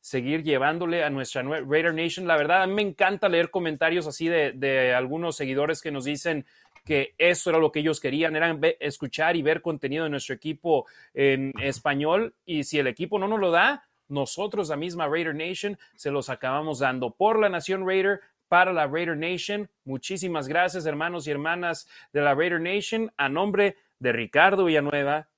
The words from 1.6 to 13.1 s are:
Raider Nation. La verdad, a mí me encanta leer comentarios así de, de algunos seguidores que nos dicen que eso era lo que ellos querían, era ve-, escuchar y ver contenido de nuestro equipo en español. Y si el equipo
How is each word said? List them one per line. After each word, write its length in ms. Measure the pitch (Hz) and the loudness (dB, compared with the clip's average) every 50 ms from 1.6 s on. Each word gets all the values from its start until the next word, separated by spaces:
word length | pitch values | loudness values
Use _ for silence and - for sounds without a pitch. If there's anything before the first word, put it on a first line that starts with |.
| 131 139 | -2 0
Raider 240 | 147 160 160 170 | 2 2 2 2
Nation. 360 | 160 160 165 170 165 185 185 170 | 0 0 -2 -4 -4 -4 0 2
La 80 | 165 | 2
verdad, 260 | 151 147 151 175 190 | 2 4 4 4 4
a 40 | 190 185 | 4 2
mí 60 | 196 | 0
me 80 | 208 | 0
encanta 460 | 208 196 156 - 196 185 202 190 - 196 | -2 -2 0 2 2 2 2 0 0 2
leer 220 | 175 165 170 165 | 2 2 2 2
comentarios 560 | - 190 175 165 156 139 165 165 170 180 156 | -2 -4 -2 -2 -2 0 0 2 2 0 -2
así 220 | 151 135 - 165 165 | -4 -6 -4 -2 0
de, 240 | 170 165 147 139 | 2 2 2 0
de 420 | 123 131 135 139 135 131 127 127 123 | -2 -2 -2 0 2 4 4 4 2
algunos 400 | 127 127 127 143 160 170 165 156 | 2 0 -2 -4 -4 -4 -4 -4
seguidores 480 | - 147 131 131 139 147 151 160 151 | -4 -4 -2 0 0 0 0 -2 -4
que 80 | - 160 | -4 -6
nos 140 | 147 139 127 | -6 -4 -4
dicen 420 | 143 147 143 - 170 160 147 135 _ _ _ _ _ _ - _ | -4 -6 -4 -2 -4 -4 -4 -6 _ _ _ _ _ _ -20 _
que 320 | - 156 139 135 - _ _ | 0 0 0 0 -2 _ _
eso 320 | 160 175 175 170 - 180 | 2 4 4 2 0 2
era 80 | 165 160 | 4 4
lo 140 | 160 151 | 4 2
que 80 | - 151 | 2 0
ellos 180 | 151 160 156 - | 0 0 -2 0
querían, 380 | - 139 135 151 165 160 156 | -2 -4 -2 0 -2 0 0
era 160 | 156 165 170 | 0 0 0
ve-, 240 | 160 147 147 165 165 _ | 0 2 0 0 0 _
escuchar 560 | 147 147 143 - - 131 - - 156 165 175 | -6 -6 -6 -6 -10 -8 -4 -2 0 0 0
y 80 | 165 | 2
ver 180 | 139 151 160 160 | 2 0 0 0
contenido 420 | - 175 156 143 - 131 139 156 165 | -2 -6 -6 -4 -6 -6 -4 -4 -4
de 60 | 156 | -4
nuestro 260 | 147 139 - - 135 | -4 -6 -6 -8 -10
equipo 500 | 117 _ 156 156 - - 170 160 135 113 - - - - _ | -8 _ -8 -10 -6 0 2 2 2 2 -4 -18 -20 -20 _
en 400 | _ - 139 139 135 135 135 135 - - | _ 2 2 2 2 2 -2 -6 -6 -4
español. 760 | 135 139 135 - - 147 139 139 147 156 170 202 226 226 _ _ _ | -4 -4 -4 -2 -2 -2 0 0 2 2 2 2 0 -2 _ _ _
Y 180 | - 170 151 | -6 -4 -4
si 160 | 139 - - 147 | -4 -2 0 0
el 80 | 135 | 0
equipo 320 | 127 113 - 175 175 | 0 -2 -4 -6 -2